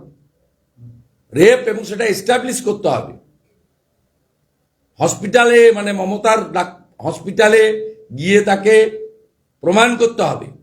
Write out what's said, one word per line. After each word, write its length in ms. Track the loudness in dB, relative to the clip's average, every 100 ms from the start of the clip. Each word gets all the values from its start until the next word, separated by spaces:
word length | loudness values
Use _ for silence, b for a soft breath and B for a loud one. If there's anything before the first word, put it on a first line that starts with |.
| -20 _ _ _ _ _ _ _ -20 -20 _ _ _ 2
rape, 300 | 4 4 0
এবং 160 | -8
সেটা 200 | -8 -6
এস্টাবলিশ 580 | -4 -4 -2 -2 -2 -8
করতে 260 | -6 -4 -4
হবে 240 | -4 -6 -18 _ _ _ _ _ _ _ _ _ _ _ _ _ _ _ _ _ -6
হসপিটালে, 760 | -6 -4 0 2 4 6 6
মানে 200 | 4 -2
মমতার 600 | -6 -6 -2 0 0 -2
ডাক-, 500 | -6 -6 -10 _ _
হসপিটালে 920 | -10 -10 -8 0 2 4 2 0 -10 -16 -18 -8
গিয়ে 220 | 0 0
তাকে 500 | 2 0 2 4 2 -2 -16 _ _ _ _ _
প্রমাণ 360 | -2 2 2 2
করতে 260 | -2 -2
হবে। 240 | -4 -4 -12 -20